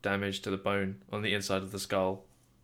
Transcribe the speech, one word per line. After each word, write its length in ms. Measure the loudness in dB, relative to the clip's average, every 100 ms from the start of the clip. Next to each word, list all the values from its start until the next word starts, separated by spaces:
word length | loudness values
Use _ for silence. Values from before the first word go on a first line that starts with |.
damage 380 | -2 0 0 -2
to 100 | -2
the 60 | -2
bone 440 | 0 2 0 -4 -6
on 120 | -4
the 100 | 0
inside 300 | 0 0 0
of 80 | -2
the 80 | -6
skull. 460 | 0 2 2 0 -6 _ _ _